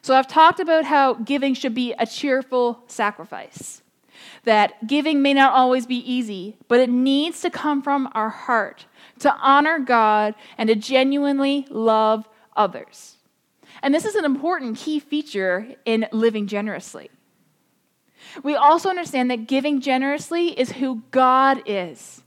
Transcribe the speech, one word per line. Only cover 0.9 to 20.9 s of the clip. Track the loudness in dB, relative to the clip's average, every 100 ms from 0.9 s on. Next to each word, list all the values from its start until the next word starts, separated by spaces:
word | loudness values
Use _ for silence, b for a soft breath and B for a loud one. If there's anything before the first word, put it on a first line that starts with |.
| 2 2
giving | 0 -4 -2 0
should | -2 -4
be | -4 -4
a | -4
cheerful | -6 -4 -2 -2 -2 -2 -2 -4 _
sacrifice, | -4 -4 -4 -16 -16 -16 -18 -18 -20 _ _ B B B B
that | 2 2 2 -2
giving | -2 -2 0 2
may | 2
not | 4 6
always | 6 4 2
be | -2 -6 -4
easy, | -4 -4 -8 -12 -16 _
but | 2
it | 4
needs | 2 2 0 -2 -4
to | -6
come | -4 -2 -2
from | -2 -2 -2
our | -4 -6
heart | -6 -2 -2 -2 -10 -20 b b _
to | -2
honor | 2 4 6 4 -2
God | 2 2 4 2 0 -6 B -4
and | 0
to |
genuinely | 0 0 0 2 0 -2 0 -2 -2 -4
love | -2 0 2 2 0 -6 b b
others. | -2 -2 -2 -18 -20 -20 _ _ _ _ _ B B
And | -2
this | 0
is | 0
an | -2
important | -2 -2 -2 -4 -6 -8
key | -6 -6
feature | -4 -8 -6 -4 -2 -2 -6 -10
in | -4 -2 -2
living | 0 0 0 -6
generously. | -6 -6 -10 -14 -20 -20 _ _ _ _ _ _ _ _ _ _ B B -10
We | -4
also | 2 4 4 0
understand | -4 -4 -2 -2
that | -2 -2
giving | -2 0 -2
generously | 0 0 0 -4 -4 -2 -2 -2
is | -4
who | -2 -6